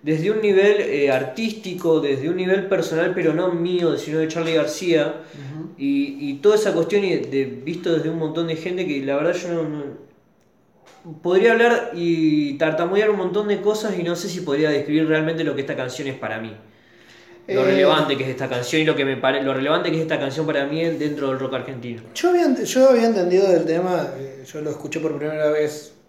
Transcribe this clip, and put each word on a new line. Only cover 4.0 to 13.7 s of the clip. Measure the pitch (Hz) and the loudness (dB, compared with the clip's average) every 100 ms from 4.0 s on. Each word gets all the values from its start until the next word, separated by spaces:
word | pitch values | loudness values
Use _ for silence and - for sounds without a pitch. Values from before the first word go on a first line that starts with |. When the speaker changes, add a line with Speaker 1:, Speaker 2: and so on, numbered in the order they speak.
| 151 160 | -2 -2
Speaker 1:
de | 160 | -2
Charly | 165 165 | -2 0
García, | 160 143 - 180 160 143 - - | 0 0 -2 0 2 2 -4 -14
Speaker 2:
Ujú. | 143 139 156 165 - | -16 -12 -12 -12 -6
Speaker 1:
y, | 139 139 139 139 143 | -2 0 -2 -6 -8
y | 139 | 2
toda | 202 214 | 4 4
esa | 208 | 2
cuestión | 165 160 202 | 0 0 0
y | 190 151 | 0 -2
de, | 127 139 | -2 -2
visto | 127 117 147 175 180 | -2 -6 -8 -6 0
desde | 160 156 | 0 0
un | 165 | -4
montón | 156 160 170 | -4 -4 -4
de | 156 | -4
gente | 185 180 160 | -6 -4 -4
que | 143 | -4
la | 135 139 | -2 0
verdad | 160 | 0
yo | 175 180 | -2 -4
no, | 170 151 | -4 -4
no | 147 139 - - _ _ _ _ _ _ _ - - 170 156 | -6 -10 -12 -20 _ _ _ _ _ _ _ -20 -20 -18 -8
podría | 175 190 226 | 2 4 6
hablar | 226 240 226 - | 6 4 4 0
y | 175 170 165 160 151 143 139 | -2 0 2 4 2 0 0
tartamudear | 160 156 170 202 214 | 0 2 0 2 2
un | 196 | 0
montón | 185 190 208 | 0 -2 0
de | 202 | 0
cosas | 208 | 0